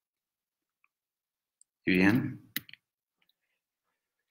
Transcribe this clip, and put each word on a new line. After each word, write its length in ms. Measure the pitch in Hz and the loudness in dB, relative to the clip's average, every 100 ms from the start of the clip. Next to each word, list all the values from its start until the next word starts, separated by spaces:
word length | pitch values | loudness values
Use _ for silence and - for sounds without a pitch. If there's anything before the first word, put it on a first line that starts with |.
| _ _ _ _ _ _ _ _ _ _ _ _ _ _ _ _ _ _ - | _ _ _ _ _ _ _ _ _ _ _ _ _ _ _ _ _ _ -2
Bien. 540 | 92 95 123 - - - - - - _ _ _ _ _ _ _ _ _ _ _ _ _ _ _ | 2 2 2 -2 -10 -14 -16 -16 -20 _ _ _ _ _ _ _ _ _ _ _ _ _ _ _